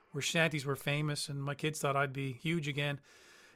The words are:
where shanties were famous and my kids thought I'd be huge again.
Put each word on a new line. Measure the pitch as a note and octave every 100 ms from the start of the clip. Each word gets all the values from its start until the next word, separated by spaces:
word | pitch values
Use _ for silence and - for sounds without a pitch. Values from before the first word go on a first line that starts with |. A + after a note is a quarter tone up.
| _
where | C#3+
shanties | - E3+ D#3+ D3+ C#3
were | C3+
famous | C#3+ D3 D3+ C#3+ -
and | C#3
my | C#3
kids | C#3+ D#3 D3+
thought | C#3+ C#3
I'd | C#3+
be | C3 C3+
huge | B2 D#3+ E3+ D3
again. | C#3 D3 C#3+ - - - - -